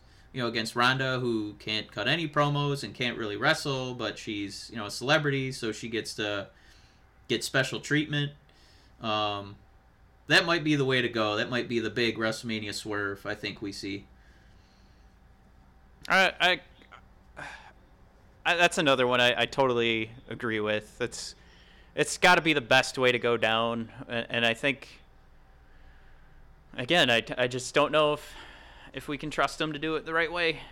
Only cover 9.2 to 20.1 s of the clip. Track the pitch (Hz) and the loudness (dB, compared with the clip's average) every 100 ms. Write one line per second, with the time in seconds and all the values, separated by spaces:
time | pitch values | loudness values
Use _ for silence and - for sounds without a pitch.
9.2 | 104 101 101 104 - - _ _ - _ | -2 -4 -10 -16 -20 -20 _ _ -20 _
10.2 | - 175 170 170 151 147 131 127 120 117 | 2 2 4 0 2 2 2 2 2 0
11.2 | 107 104 123 123 - 113 107 113 117 107 | 0 0 0 -2 -2 -2 -2 0 -2 0
12.2 | 113 110 117 110 104 98 107 104 101 98 | -2 -2 -6 -6 -6 -8 -6 -4 -4 -6
13.2 | 101 107 101 98 101 98 101 98 - - | -8 -8 -8 -8 -8 -8 -8 -8 -12 -20
14.2 | - - - - - - - - - - | -20 -20 -20 -20 -20 -20 -20 -20 -20 -20
15.2 | - - - - - - - - - 185 | -20 -20 -20 -20 -20 -20 -20 -10 2 4
16.2 | 180 - 180 175 - - - 127 - - | 4 2 0 0 -4 -20 -20 -20 -20 -20
17.2 | - - - - - - - - - - | -20 -16 -16 -16 -20 -20 -20 -20 -20 -20
18.2 | - - 160 170 170 - 151 127 123 123 | -20 -4 0 4 4 4 4 4 4 6
19.2 | 123 117 117 - 131 120 117 113 110 | 4 4 2 2 2 4 2 2 -2